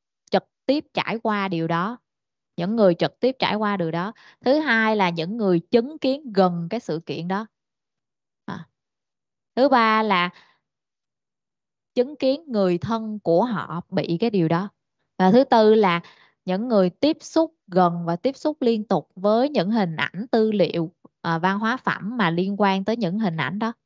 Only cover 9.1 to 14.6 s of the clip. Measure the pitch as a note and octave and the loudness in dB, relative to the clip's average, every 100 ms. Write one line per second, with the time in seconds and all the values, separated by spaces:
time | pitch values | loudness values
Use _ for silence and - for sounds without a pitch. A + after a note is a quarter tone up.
9.1 | _ _ _ _ - C4+ B3+ A3+ A3 A3 | _ _ _ _ 0 2 4 4 2 2
10.1 | F#3 F3 - _ _ _ _ _ _ _ | 0 0 -6 _ _ _ _ _ _ _
11.1 | _ _ _ _ _ _ _ _ - B3 | _ _ _ _ _ _ _ _ -4 -2
12.1 | D4+ C4 C#4+ E4 A3+ F#3 F3 F#3+ A3+ A3 | 0 -2 -2 -2 0 0 0 -2 -6 -6
13.1 | G#3+ - E3 B3 G3 - D#3+ - F#3 - | -8 0 2 2 -2 -6 -10 -6 -6 -2
14.1 | E3+ A#3 G#3 D#3+ E3 | -2 0 0 2 0